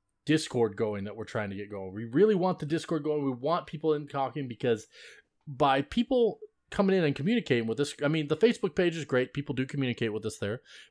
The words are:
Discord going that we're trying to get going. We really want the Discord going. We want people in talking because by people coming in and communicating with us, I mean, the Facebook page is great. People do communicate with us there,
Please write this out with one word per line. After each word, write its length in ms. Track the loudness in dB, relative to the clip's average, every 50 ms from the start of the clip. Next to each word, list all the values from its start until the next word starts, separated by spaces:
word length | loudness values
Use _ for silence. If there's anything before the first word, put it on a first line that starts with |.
| _ _ _ _ -2
Discord 500 | 0 0 2 0 0 0 0 0 0 0
going 280 | -2 -2 -2 -2 -4 -6
that 120 | -8 -8
we're 80 | -10 -10
trying 260 | -6 -4 -4 -4 -4
to 60 | -6
get 140 | -8 -10 -10
going. 240 | -10 -10 -10 -8 -8
We 100 | -10 -6
really 300 | 0 4 6 6 6 6
want 240 | 4 2 0 0 -2
the 80 | -4
Discord 380 | -2 -2 -4 -2 -2 -4 -2 -2
going. 200 | -2 -2 0 0
We 60 | -2
want 380 | -2 -2 -2 -2 -2 -2 -2 -6
people 260 | -10 -4 0 0 0
in 140 | 0 -2 -6
talking 400 | -4 -2 -2 -2 -4 -6 -8 -8
because 400 | -6 -2 0 2 2 0 -2 _ _ -20 -20 -20 -20 -20 _ _ _ _ -16
by 360 | -10 -2 2 4 4 4 2
people 580 | 0 0 0 -2 0 2 4 4 4 2 2 -4 -14 -20 _ _ _ -8
coming 280 | 0 2 4 4 4
in 80 | 4 4
and 100 | 2 0
communicating 540 | 0 0 0 0 0 2 2 0 2 2 0
with 100 | 0 -2
us, 160 | -2 -2 -2 -2 0
I 40 | 0
mean, 180 | 2 2 0
the 100 | 0 2
Facebook 380 | 4 4 4 4 2 -2 -4 0
page 220 | 2 0 0 0
is 80 | -2 -4
great. 280 | 0 0 0 0 0
People 220 | -4 -8 -6 -4 -2
do 100 | -4 -4
communicate 480 | -4 -2 -2 -2 -2 0 -2 -2 -2
with 140 | -2 -4 -6
us 100 | -6 -6 -4
there, 240 | -4 -4 -4 -6 _ -18 -20 -20 -10 _